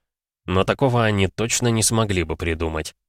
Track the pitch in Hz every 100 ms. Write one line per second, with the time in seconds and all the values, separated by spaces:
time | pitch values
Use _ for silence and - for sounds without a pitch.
0 | _ _ _ _ - 92 95 104 139 120
1 | 110 101 95 - 113 - 120 113 107 113
2 | 110 92 80 80 85 80 82 80 80 -